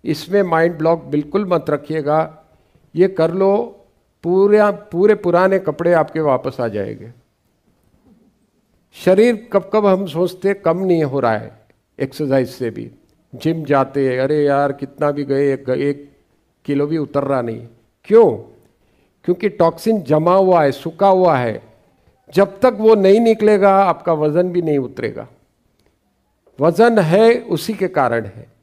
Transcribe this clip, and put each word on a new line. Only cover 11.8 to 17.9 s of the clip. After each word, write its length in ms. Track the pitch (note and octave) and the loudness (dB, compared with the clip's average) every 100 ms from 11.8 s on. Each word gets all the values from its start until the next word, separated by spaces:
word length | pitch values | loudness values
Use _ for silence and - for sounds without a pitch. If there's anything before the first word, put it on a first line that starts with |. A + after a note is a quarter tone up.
| _ - | _ -10
exercise 500 | C3+ - D3 C3+ B2+ | -10 -6 -2 -2 -2
से 220 | - A#2+ | -6 -10
भी, 200 | A2+ A#2 - _ _ _ | -8 -16 -18 _ _ _
जिम 320 | B2 D#3 E3 | -8 -6 -6
जाते 440 | D3 C#3 C3+ C#3+ C3+ | -2 0 0 -2 -2
हैं, 100 | B2+ | -2
अरे 220 | C3+ D3+ | -2 0
यार 280 | D3 C#3 C#3+ | 0 0 -2
कितना 360 | C3+ C3+ - D3 | -4 -12 -4 -4
भी 140 | C#3+ | -4
गए 280 | C#3 C3+ C#3+ | -4 -2 -2
एक, 160 | C3+ C#3 | -2 -4
एक 400 | C3+ C#3+ C#3+ C#3+ _ _ _ _ _ - | -4 -4 -6 -12 _ _ _ _ _ -6
किलो 200 | C#3+ D3 | -4 -2
भी 120 | D#3+ | -4
उतर 260 | C#3+ C#3+ | -4 -4
रहा 160 | C#3 C3+ | -2 -4
नहीं। 240 | A#2+ A2+ A#2 _ _ | -4 -10 -16 _ _